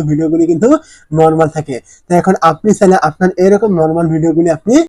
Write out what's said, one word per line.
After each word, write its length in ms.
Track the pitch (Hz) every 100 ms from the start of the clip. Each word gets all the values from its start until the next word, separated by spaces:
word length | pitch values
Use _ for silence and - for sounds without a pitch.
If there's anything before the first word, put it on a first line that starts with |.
| 151
ভিডিওগুলি 360 | 147 160 165 165
কিন্তু 160 | 165 226 311 - - - 156
নরমাল 300 | 160 160 156 156
থাকে। 200 | 147 120 _ _ -
তো 60 | 175
এখন 140 | 180 185 165
আপনি 200 | 156 214 196
চাইলে 180 | 190 185 156
আপনার 220 | - 185 180
এরকম 260 | 190 202 220 175
নরমাল 260 | 160 165 170
ভিডিওগুলি 340 | 160 165 156 175 151
আপনি 180 | 202 277